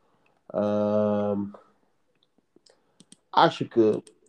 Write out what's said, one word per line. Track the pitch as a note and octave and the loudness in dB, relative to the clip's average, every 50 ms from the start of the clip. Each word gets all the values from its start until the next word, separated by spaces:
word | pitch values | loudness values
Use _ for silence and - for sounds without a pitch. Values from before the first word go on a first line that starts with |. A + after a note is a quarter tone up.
| _ _ _ _ _ _ _ _ _ - - | _ _ _ _ _ _ _ _ _ -8 -4
Ahn, | - G#2 G#2 G#2 G#2 G#2 G#2 G#2+ G#2+ G#2+ G#2 G#2 G#2 G#2 G#2 G2+ G2+ G2+ G2+ - - _ _ _ _ _ _ _ _ _ _ _ _ _ _ _ _ _ _ _ _ _ _ _ _ _ _ _ _ _ _ - _ _ _ | -4 -2 -2 -2 -2 -2 0 0 0 0 0 -2 -2 -2 -4 -4 -4 -6 -8 -12 -18 _ _ _ _ _ _ _ _ _ _ _ _ _ _ _ _ _ _ _ _ _ _ _ _ _ _ _ _ _ _ -20 _ _ _
acho | - C3 D#3+ D#3 - - - | 2 4 4 4 2 -2 -8
que | - - A#2 A2 G#2+ - - - - _ _ _ | -2 2 2 4 4 2 0 -6 -14 _ _ _